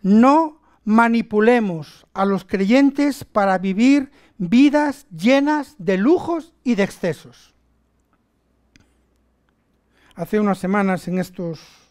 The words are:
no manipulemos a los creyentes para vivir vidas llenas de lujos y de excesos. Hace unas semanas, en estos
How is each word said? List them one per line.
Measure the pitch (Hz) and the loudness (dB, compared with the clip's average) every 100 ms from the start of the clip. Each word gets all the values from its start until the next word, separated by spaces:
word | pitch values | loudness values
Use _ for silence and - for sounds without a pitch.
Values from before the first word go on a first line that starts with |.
no | 185 214 254 302 320 - _ _ - | 4 4 6 4 0 -8 _ _ 0
manipulemos | 220 233 233 - 208 220 240 208 165 147 - _ | 2 2 0 -2 0 2 2 0 -8 -12 -20 _
a | - 196 | -4 -2
los | 196 | -2
creyentes | - 190 196 254 277 277 285 - | -4 -4 0 2 2 0 -4 -4
para | - 214 196 190 | -6 -2 0 -2
vivir | 190 190 247 285 269 _ _ _ | -2 0 2 2 -2 _ _ _
vidas | 170 233 285 294 294 262 _ | 0 4 4 2 -2 -6 _
llenas | 160 196 269 277 302 269 _ | -4 0 2 2 -2 -6 _
de | 175 190 | -4 -2
lujos | 220 349 - 339 - _ - | 0 0 -2 -8 -8 _ -4
y | 208 | -2
de | |
excesos. | 196 - 180 156 127 _ _ _ _ _ _ _ _ _ _ _ _ _ _ _ _ _ _ _ _ _ _ _ _ _ _ _ _ - | -2 -4 -6 -6 -14 _ _ _ _ _ _ _ _ _ _ _ _ _ _ _ _ _ _ _ _ _ _ _ _ _ _ _ _ -14
Hace | 170 214 | -4 -2
unas | 208 185 | -2 -2
semanas, | 180 202 196 185 - | -2 -2 -2 -4 -6
en | 185 | -8
estos | 175 - 170 156 - _ _ | -8 -10 -12 -12 -18 _ _